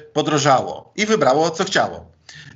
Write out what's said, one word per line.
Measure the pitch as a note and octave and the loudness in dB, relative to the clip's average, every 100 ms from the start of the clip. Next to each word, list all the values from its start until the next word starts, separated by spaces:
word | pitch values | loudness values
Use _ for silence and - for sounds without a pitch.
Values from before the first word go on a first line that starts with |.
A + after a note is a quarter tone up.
| - | -6
podrożało. | D3 D3 D3+ C#3 B2 G2 D2+ - - | -4 0 0 2 2 0 -10 -12 -6
I | G#3+ | 0
wybrało, | - B2+ C#3+ E3 | 2 2 2 0
co | E3 | -2
chciało. | F#3+ E3 G#2 E2 - _ - - - | -4 -2 -2 -6 -18 _ -20 -20 -20